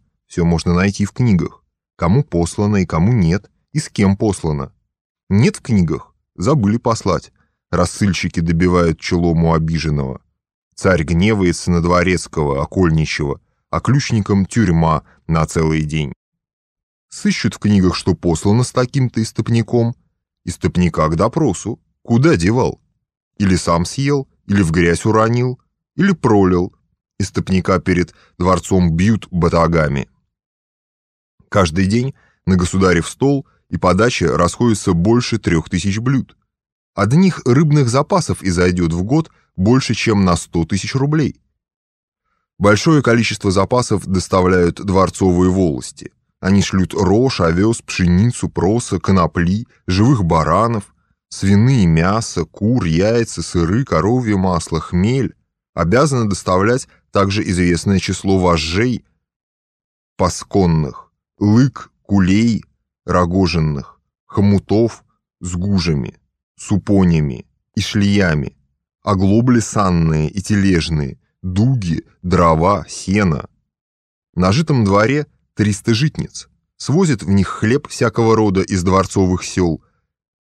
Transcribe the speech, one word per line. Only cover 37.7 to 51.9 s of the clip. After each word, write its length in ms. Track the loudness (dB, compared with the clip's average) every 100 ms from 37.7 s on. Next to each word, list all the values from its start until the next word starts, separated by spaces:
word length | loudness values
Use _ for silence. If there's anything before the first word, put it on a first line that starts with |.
| 2 2
запасов 560 | 0 0 -2 -2 -4
изойдёт 480 | -2 0 0 0 -2
в 120 | -2
год 260 | 0 -2 -2 _ _ -2
больше, 380 | 2 2 2
чем 320 | -2 0 2 2
на 100 | 0
сто 300 | -2 -4 -2
тысяч 300 | -4 -4 -4
рублей. 440 | -2 0 -2 -6 _ _ _ _ _ _ _ _ _ _ _ 0
Большое 460 | 2 4 4 2
количество 480 | 2 2 0 -2 -2
запасов 560 | 0 0 -2 0 -4 -2
доставляют 760 | -4 0 0 2 2 2 -2
дворцовые 680 | -2 2 0 2 2 4 2
волости. 600 | 2 0 -2 -10 -18 -20 -20 _ _
Они 200 | 0 2
шлют 340 | 2 0 -2 0
рожь, 440 | 2 4 2 2
овес, 440 | 0 2 0 -2
пшеницу, 640 | -6 -2 2 2 2 -2 -6
проса, 500 | -2 0 0 -2 -4
конопли, 680 | 0 2 2 0 -2 -2 -6 _ -4
живых 400 | 2 2 2 2
баранов, 680 | 0 2 0 0 -4 -8 _ _ _ _
свиные 560 | -4 2 4 4 4
мясо, 600 | 2